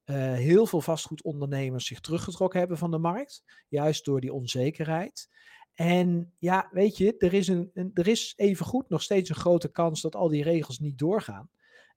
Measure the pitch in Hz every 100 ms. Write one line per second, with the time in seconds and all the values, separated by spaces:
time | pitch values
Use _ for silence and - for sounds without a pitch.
0 | - 139 131 127 135 185 220 170 156 160
1 | - 156 - 143 143 139 131 127 - 123
2 | - 165 - 170 185 185 180 165 170 160
3 | 170 196 285 - _ - _ 143 151 151
4 | - 135 127 139 120 131 131 160 156 160
5 | 208 - - _ - - - - 170 180
6 | 180 170 170 _ 175 185 185 185 208 -
7 | 190 226 180 196 180 175 180 - 185 180
8 | 175 226 - - 202 185 - 254 - 156
9 | - 202 185 156 175 175 151 - 170 156
10 | 165 202 175 151 147 170 143 127 147 131
11 | 156 208 - 98 127 _ _ - _